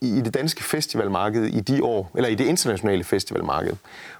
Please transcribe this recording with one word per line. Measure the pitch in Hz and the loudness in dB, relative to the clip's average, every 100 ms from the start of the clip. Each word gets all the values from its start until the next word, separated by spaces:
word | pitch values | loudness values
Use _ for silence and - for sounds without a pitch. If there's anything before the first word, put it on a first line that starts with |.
i, | 127 104 | 0 0
i | |
det | 117 | 0
danske | 131 156 - | 0 -2 -4
festivalmarked | - 156 - 113 101 92 104 113 107 | -4 -2 -2 -2 0 0 0 0 0
i | 113 | 0
de | 98 139 | 0 2
år, | 123 107 92 - | 2 0 -2 0
eller | 123 | 2
i | 110 | 2
det | 131 | 2
internationale | 175 127 95 107 95 | 2 0 0 2 0
festivalmarked, | - 101 - - 85 71 - 98 - - - | 2 0 0 -2 0 0 -2 -4 -10 -20 -18